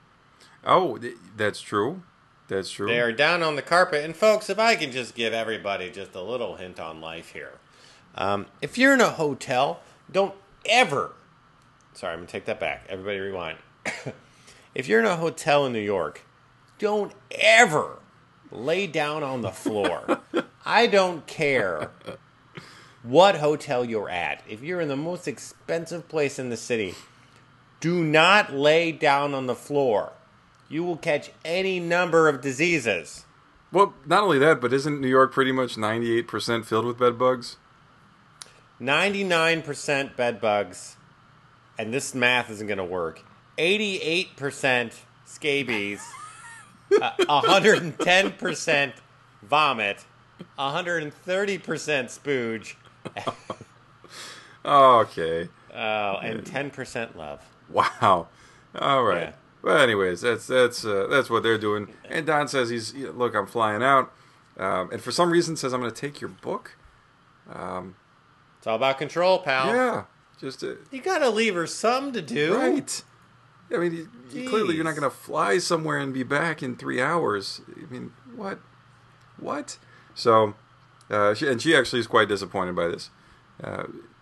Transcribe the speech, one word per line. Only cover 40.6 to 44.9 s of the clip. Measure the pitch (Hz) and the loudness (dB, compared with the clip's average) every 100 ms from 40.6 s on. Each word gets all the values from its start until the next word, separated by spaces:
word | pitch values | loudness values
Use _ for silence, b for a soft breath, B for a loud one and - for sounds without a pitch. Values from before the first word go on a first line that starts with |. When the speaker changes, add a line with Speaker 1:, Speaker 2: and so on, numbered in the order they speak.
| 95 - - - - _ _ _ _ _ _ - | 0 -8 -18 -20 -20 _ _ _ _ _ _ -10
Speaker 2:
and | 110 | -6
this | 131 135 131 | -4 -6 0
math | 123 123 117 | 2 2 -2
isn't | 104 107 | -8 -6
gonna | 98 | -4
work. | 90 90 82 - - - _ - | -4 -4 -4 -6 -20 -20 _ -4
Eighty-eight | 165 208 208 190 156 156 185 - | 0 0 -2 -4 -2 -4 -4 -8
percent | 139 - 135 123 117 | -8 -4 0 0 0